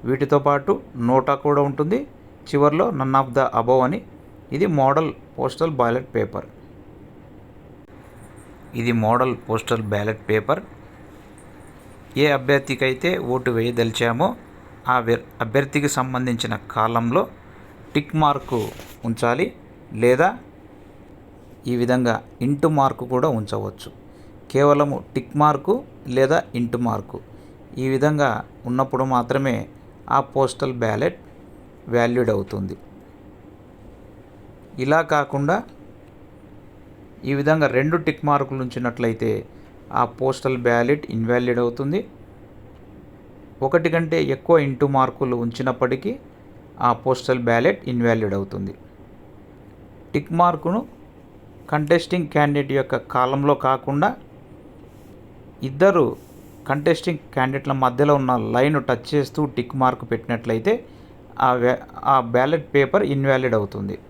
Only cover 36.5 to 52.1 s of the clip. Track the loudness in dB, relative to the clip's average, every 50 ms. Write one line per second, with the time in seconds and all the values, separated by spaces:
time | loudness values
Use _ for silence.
36.5 | -20 -20 -20 -20 -20 -20 -20 -20 -20 -20 -20 -20 -20 -12 -6 -4 -4 0 2 2
37.5 | 4 4 2 2 2 2 2 2 0 0 0 -2 -4 -2 0 0 2 2 0 -2
38.5 | -4 -6 -6 -6 -6 -4 -4 -4 -2 -2 -2 -2 -2 -2 -2 -2 -2 -4 -6 -12
39.5 | -20 -20 -20 -20 -20 -20 -16 -4 -2 0 0 0 -2 -2 -2 -2 -2 0 -2 -2
40.5 | -2 0 0 2 2 2 4 2 0 -2 -2 -6 -4 -4 0 0 0 0 2 0
41.5 | 0 0 0 -2 -2 -4 -4 -2 -2 -4 -4 -8 -18 -20 -20 -20 -20 -20 -20 -20
42.5 | -20 -20 -20 -20 -20 -20 -20 -20 -20 -20 -20 -20 -20 -20 -20 -20 -20 -20 -20 -20
43.5 | -8 -6 -4 2 2 2 2 2 0 0 0 0 0 0 0 0 -2 -4 2 4
44.5 | 4 4 4 2 0 0 0 2 2 2 2 0 0 -4 -2 -2 -2 -2 -2 -4
45.5 | -4 -2 -2 -2 0 0 0 0 0 -2 -4 -8 -8 -8 -12 -20 -20 -20 -20 -20
46.5 | -20 -20 -20 -20 -8 0 0 0 0 0 0 -2 -2 0 0 -2 -2 0 2 2
47.5 | 2 4 4 2 0 0 -6 -6 -2 0 2 2 2 2 0 -2 -2 -4 -4 -6
48.5 | -8 -8 -8 -8 -10 -14 -20 -20 -20 -20 -20 -20 -20 -20 -20 -20 -20 -20 -20 -20
49.5 | -20 -20 -20 -20 -20 -20 -20 -20 -20 -20 -20 -6 -6 -6 -4 -2 0 2 2 2
50.5 | 2 0 -4 -2 -2 -2 -4 -8 -18 -20 -20 -20 -20 -20 -20 -20 -20 -20 -20 -20
51.5 | -20 -20 -8 -4 -2 -2 2 4 2 2 2 0